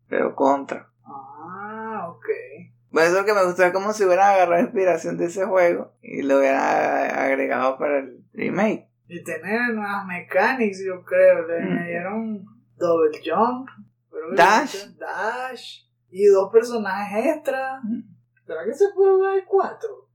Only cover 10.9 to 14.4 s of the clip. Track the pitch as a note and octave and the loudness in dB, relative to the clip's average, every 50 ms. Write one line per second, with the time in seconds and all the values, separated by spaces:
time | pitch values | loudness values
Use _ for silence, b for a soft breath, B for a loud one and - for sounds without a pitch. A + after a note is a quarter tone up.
10.9 | F3+ F#3 - - F3+ F#3 F#3+ F#3 F3+ E3+ E3 E3 E3+ E3+ F3+ F#3 F3+ F3 F3 E3+ | -8 -10 -6 0 4 6 8 8 8 6 2 -2 -4 -4 -2 -2 -2 -4 -4 -6
11.9 | E3+ E3+ F3 F#3+ G#3 A3 A3+ A3 G#3+ G3+ - - _ _ _ _ _ - F3 E3+ | -6 -6 -6 -6 -6 -6 -6 -6 -8 -10 -12 -16 _ _ _ _ _ -2 0 2
12.9 | E3 E3 D#3+ D3+ D3+ - - E3 D#3+ F#3+ A3+ B3 B3+ B3+ C4 - - - - _ | 4 4 2 2 0 -2 -6 -4 0 0 0 0 0 -4 -8 -12 -18 -20 -20 _
13.9 | _ _ _ _ - D#3 D#3+ - - D#3 | _ _ _ _ -14 -12 -10 -2 2 4